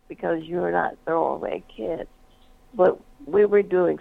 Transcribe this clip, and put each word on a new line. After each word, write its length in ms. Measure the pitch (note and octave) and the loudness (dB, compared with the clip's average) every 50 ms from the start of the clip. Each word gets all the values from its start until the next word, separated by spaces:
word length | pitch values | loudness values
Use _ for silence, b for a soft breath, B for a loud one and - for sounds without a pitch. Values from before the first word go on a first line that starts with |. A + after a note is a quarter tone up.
| _ - | _ -20
"Because 340 | G#3 - F#3+ E3+ E3+ D#3+ D#3+ | -14 -6 -4 -4 -4 -4 -4
you're 280 | D#3+ F3 F3 E3+ E3+ | -6 -4 -2 -2 0
not 260 | E3+ F3 D3+ - - - - | 0 0 -2 -2 -4 -8 -6
throwaway 640 | - E3 E3 D#3 C#3 - - - - - - - - - | -2 0 0 0 0 -2 -4 -6 -6 -6 -8 -10 -14 -14
kids." 340 | A3+ A3 F3+ D#3+ - - - _ _ _ - _ _ _ - - _ _ - - | -10 -6 -6 -6 -6 -8 -12 _ _ _ -20 _ _ _ -20 -20 _ _ -8 0
But 240 | A3 F3+ F#3 - - - - - - - | 2 4 4 2 0 -6 -20 -20 -20 -8
we 180 | C#3+ E3 G#3 G#3 | -2 2 4 4
were 180 | G3+ G3+ G#3 | 4 4 2
doing 380 | G3 F3 F3+ F#3 F3 E3 D3+ D3+ | 2 2 2 2 2 2 0 -2